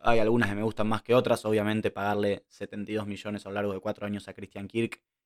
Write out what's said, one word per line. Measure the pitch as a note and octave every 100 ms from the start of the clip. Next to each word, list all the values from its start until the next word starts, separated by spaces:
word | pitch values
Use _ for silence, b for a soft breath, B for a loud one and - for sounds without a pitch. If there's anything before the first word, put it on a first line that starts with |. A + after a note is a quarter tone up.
hay | - A#2
algunas | A2 A#2+ G2+
que | G2+
me |
gustan | A2 - G#2+
más | G#2+
que | -
otras. | B2 A#2 A2+
Obviamente, | G#2+ G#2+ G#2 G#2+ G#2
pagarle | F#2+ G2+ G#2 G2+ G2 -
setenta | - G2+ G#2 G2+
y |
dos | G#2+ G#2
millones | G2 G#2+ G2+ G2
a |
lo |
largo | G2+ G#2
de | F#2+
cuatro | G#2 G#2 G#2
años | G2+ -
a |
Christian | F#2+ G2 G2+ G2
Kirk | A2+ A2+ - _ _